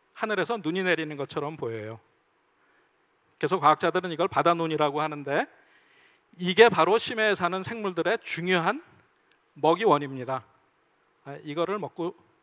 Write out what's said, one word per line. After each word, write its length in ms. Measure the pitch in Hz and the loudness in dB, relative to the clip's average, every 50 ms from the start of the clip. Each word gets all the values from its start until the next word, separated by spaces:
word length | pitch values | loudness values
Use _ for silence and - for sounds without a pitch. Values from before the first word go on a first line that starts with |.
| _ _ - | _ _ -10
하늘에서 440 | - - 220 214 185 170 - 240 220 | -6 -4 -2 0 0 0 -2 -2 -4
눈이 260 | 160 156 165 190 190 | -2 -2 -2 0 2
내리는 320 | 185 170 156 160 151 151 | 2 0 0 0 -6 -6
것처럼 400 | 143 139 - - 156 147 147 160 | -8 -8 -6 -6 -6 -6 -6 -6
보여요. 440 | 151 143 117 113 110 104 110 113 110 _ _ _ _ _ _ _ _ _ _ _ _ _ _ _ _ _ _ _ _ _ _ _ _ _ _ _ - | -6 -8 -6 -6 -8 -10 -10 -12 -14 _ _ _ _ _ _ _ _ _ _ _ _ _ _ _ _ _ _ _ _ _ _ _ _ _ _ _ -6
그래서 200 | - 147 180 180 | -4 -2 0 4
과학자들은 520 | 143 147 156 - - 170 160 185 180 180 165 | 6 4 4 4 2 0 0 0 -2 -4 -2
이걸 160 | 147 170 190 | -2 -2 0
바다눈이라고 720 | - - - 170 170 165 165 160 156 151 151 147 139 147 | 0 2 2 2 2 2 0 -2 0 0 0 0 0 -2
하는데, 460 | 151 156 151 147 139 143 143 160 262 - _ _ _ _ _ _ _ _ _ _ _ _ _ _ _ _ _ | -4 -4 -6 -8 -6 -2 -2 -2 -2 -2 _ _ _ _ _ _ _ _ _ _ _ _ _ _ _ _ _
이게 320 | - 180 180 185 175 226 240 | -6 -4 0 6 8 8 8
바로 280 | 190 175 160 175 208 | 8 6 4 4 4
심해에 380 | 226 - - 254 220 220 214 202 | 2 0 -2 -2 0 2 2 2
사는 280 | 175 185 170 180 190 185 | 0 0 -2 -2 -4 -6
생물들의 560 | - 233 226 214 202 180 165 160 175 220 226 - | -8 -8 -6 -6 -6 -2 -2 -2 0 -2 -2 -4
중요한 600 | - - - 165 180 185 175 160 180 226 302 - _ - _ _ _ _ _ _ _ _ _ _ _ _ | -8 -8 -6 -2 0 0 2 2 0 -2 -4 -6 _ -20 _ _ _ _ _ _ _ _ _ _ _ _
먹이원입니다. 880 | 151 139 156 165 175 226 208 151 143 143 139 135 131 123 117 131 131 117 _ _ _ _ _ _ _ _ _ _ _ _ _ _ _ - | -2 2 2 2 4 4 4 4 4 2 -4 -8 -10 -8 -6 -8 -8 -8 _ _ _ _ _ _ _ _ _ _ _ _ _ _ _ -18
아, 120 | 147 143 147 156 | -16 -16 -14 -12
이거를 360 | 156 143 160 170 170 196 214 | -10 -4 -4 -4 -4 -4 -6
먹고 340 | 180 135 - - 170 175 - _ _ _ _ _ | -8 -8 -8 -8 -8 -8 -8 _ _ _ _ _